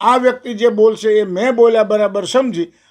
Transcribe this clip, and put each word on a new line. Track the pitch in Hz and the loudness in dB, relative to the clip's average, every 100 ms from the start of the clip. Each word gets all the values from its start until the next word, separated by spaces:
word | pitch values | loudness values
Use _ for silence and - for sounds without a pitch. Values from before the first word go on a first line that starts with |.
આ | 214 254 | 0 2
વ્યક્તિ | 247 247 254 | 0 -2 -8
જે | 214 233 | -2 -2
બોલશે | 208 220 214 214 | 2 2 2 0
એ | 214 | 0
મેં | 202 180 247 | 0 -2 -2
બોલ્યા | 233 233 226 | 2 2 4
બરાબર | 208 214 202 202 | 0 0 0 -2
સમજી | 180 254 269 170 170 _ _ | -2 -2 -2 -4 -8 _ _